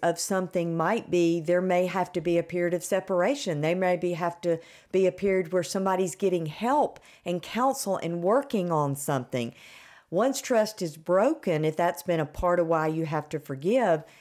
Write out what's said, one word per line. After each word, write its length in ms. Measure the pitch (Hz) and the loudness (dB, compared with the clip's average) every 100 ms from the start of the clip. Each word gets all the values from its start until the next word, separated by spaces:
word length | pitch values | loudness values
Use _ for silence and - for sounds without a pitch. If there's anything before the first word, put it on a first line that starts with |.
of 120 | 170 165 | -2 -2
something 600 | - 190 180 180 170 165 | -2 -2 -2 -2 -2 0
might 340 | 165 226 - | 0 -2 0
be 300 | 180 170 170 | 2 4 2
there 200 | 156 180 | 2 2
may 260 | 185 180 180 | 4 2 2
have 260 | 185 180 | 0 -2
to 80 | 175 | -2
be 180 | 170 170 | 0 0
a 60 | |
period 280 | 170 175 175 | 0 -2 0
of 120 | 175 | -2
separation. 760 | - 190 190 180 185 285 202 147 | 0 -2 0 0 2 0 -2 -2
They 140 | 156 | 0
may 220 | 180 185 175 | 2 2 2
be, 160 | 180 | 0
have 280 | 170 175 170 | -2 -4 -2
to 180 | 175 165 - - _ | -2 -2 -4 -20 _
be 160 | 185 185 | 2 2
a 20 | |
period 420 | 180 196 190 170 | 2 0 0 0
where 120 | 185 | -2
somebody's 500 | 175 196 190 180 190 | -2 -2 0 0 0
getting 320 | - 196 175 160 | 0 0 0 -2
help 540 | - 233 294 - - - - | -4 0 2 0 -2 -20 -16
and 180 | - 180 | -6 -6
counsel 540 | - 220 262 262 202 190 | -4 -2 0 0 -2 -4
and 260 | 165 170 | -2 -2
working 480 | 175 247 277 214 175 | 2 2 2 -2 0
on 240 | 156 143 | 0 0
something. 580 | 139 - 139 123 127 117 - - - - - - | -2 -2 -2 -2 -4 -6 -8 -20 -20 -20 -20 -6
Once 300 | 170 254 269 | 0 0 0
trust 400 | - 233 214 - | 0 0 0 -2
is 160 | 175 151 | -8 -8
broken, 680 | 175 180 247 320 - 156 | 0 2 2 0 -2 0
if 120 | 156 151 | 0 2
that's 280 | 175 180 | 0 0
been 160 | - 165 | -2 -2
a 60 | 143 | -2
part 340 | - 180 175 | -2 0 2
of 80 | 165 | 2
why 180 | 165 156 | 2 0
you 180 | 160 | -2
have 240 | 160 156 147 | -2 -4 -4
to 100 | 156 | -8
forgive, 640 | - 135 160 254 214 - - - | -8 -6 0 2 4 2 0 -20